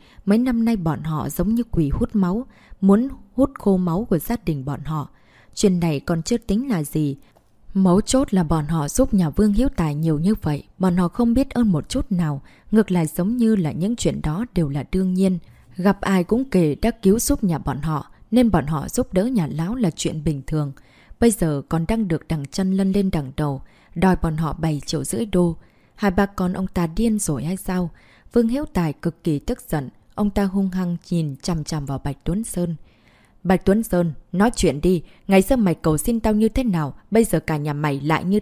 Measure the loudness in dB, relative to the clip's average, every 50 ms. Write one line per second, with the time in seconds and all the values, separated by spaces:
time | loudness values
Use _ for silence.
0 | -12 _ _ -6 0 0 2 2 2 0 0 0 0 0 0 0 0 -2 -2 -4
1 | -4 -6 -4 -4 -4 -4 -4 -2 -2 0 0 -2 -2 -2 0 0 0 2 0 -2
2 | -2 0 0 0 0 0 0 -4 -6 -10 -16 -20 _ -20 -6 0 4 4 6 4
3 | 4 0 -6 -10 -18 -6 0 0 0 0 0 -2 0 2 2 2 2 0 -2 -2
4 | 0 0 0 -2 0 -2 -6 -4 -2 -4 -4 -4 -4 -6 -8 -8 -6 -6 -6 -6
5 | -6 -8 _ _ _ _ _ _ _ _ -4 0 2 2 2 2 2 0 0 -2
6 | -2 -2 -4 -2 -2 -2 -4 -4 -2 -2 -2 -2 -2 -2 -2 -2 -2 -2 -2 -2
7 | -2 -2 -4 -6 -12 _ _ _ _ _ _ _ _ -6 0 2 4 4 4 4
8 | 2 2 2 0 2 2 2 0 2 2 0 0 0 -2 -2 -2 -2 0 2 2
9 | 2 4 4 2 2 2 2 2 2 2 4 2 0 0 0 0 -2 0 0 0
10 | 0 0 0 2 2 0 0 0 -2 -4 -4 -4 -6 _ _ -2 0 0 2 2
11 | 0 0 0 0 2 2 4 2 2 0 0 0 2 2 2 0 -2 -4 -4 -4
12 | -4 -2 -2 0 0 -2 -2 -6 -8 -16 -20 _ _ 0 2 2 4 4 2 0
13 | 0 0 -2 -2 -2 0 0 2 2 2 2 2 0 0 -2 -2 -2 -2 -2 0
14 | -2 -2 -2 -2 -4 -4 -4 -4 -6 -4 -2 -2 -2 0 -2 -6 -6 -4 -2 -2
15 | 0 0 0 2 2 2 0 -2 -6 -12 -20 -20 -20 -16 -6 0 0 0 2 2
16 | 0 0 0 0 2 2 0 -2 0 0 2 2 2 2 0 0 0 -2 0 2
17 | 4 4 4 4 2 0 -2 0 0 0 0 -2 -2 -4 -6 -4 -4 -4 -4 -4
18 | -6 -8 -16 -20 -6 0 2 4 4 4 4 2 0 0 -4 -4 -4 -4 -2 -2
19 | -2 0 0 0 0 0 0 0 -2 -2 -2 -4 -4 -4 -2 0 0 -2 -2 -2
20 | -4 -6 -4 -4 -4 -4 -4 -4 -4 -4 -2 -2 -2 -4 -6 -12 -18 _ _ _
21 | _ -12 -2 2 4 4 4 4 0 0 0 -2 -4 -2 -2 -2 0 0 0 -2
22 | 0 0 -2 -4 -4 -4 -6 -6 -6 -6 -4 -2 -2 0 0 0 0 2 2 0
23 | 0 0 0 -2 -4 -4 -4 -4 -4 -2 -4 -6 -10 -16 _ _ _ _ -4 2
24 | 2 2 4 2 0 -2 -2 -2 -4 -4 -4 -2 -2 -2 -2 -4 -4 -4 -6 -6
25 | -4 -4 -4 -4 -4 0 2 2 2 2 0 -4 -12 -20 _ _ _ _ _ -2
26 | -2 0 2 2 0 0 0 -2 -4 -2 -2 -4 -4 -4 -2 -2 -2 -2 0 0
27 | 0 0 0 0 -2 -2 -4 -4 -4 -6 -6 -6 -6 -4 -4 -2 -2 -4 -6 -12
28 | _ _ _ _ _ -2 0 2 2 2 0 -2 -4 -4 -2 -2 -2 -2 -2 _
29 | -4 -6 -6 _ -2 -2 -2 -2 -2 -4 -6 -6 -6 -6 -4 -4 -4 -6 -12 -20
30 | _ _ -6 -4 -2 -2 0 0 -2 0 0 0 -2 -2 -2 -2 -2 -2 -4 -6
31 | -4 -4 -2 -2 -2 -2 -6 -8 -6 -4 -4 -4 -4 -4 -6 -6 -4 -6 -6 -6
32 | -6 -6 -8 -6 -4 -4 -2 -2 -4 -6 -4 -4 -4 -4 -4 -8 -12 -18 _ _
33 | _ _ _ _ _ _ _ _ 0 0 0 2 4 2 2 2 2 0 0 0
34 | 0 0 -2 -6 -10 _ 0 2 2 2 2 2 0 0 0 2 2 2 2 0
35 | -2 -8 -20 _ _ 4 4 4 6 4 4 2 2 2 0 0 0 0 0 0
36 | 0 0 -2 0 0 0 2 2 2 2 2 0 0 0 0 0 -2 -4 -6 -10
37 | -6 0 2 4 4 4 2 0 0 0 -2 -2 -2 -4 -4 -2 -2 -2 -2 -2
38 | 0 0 0 0 0 0 0 0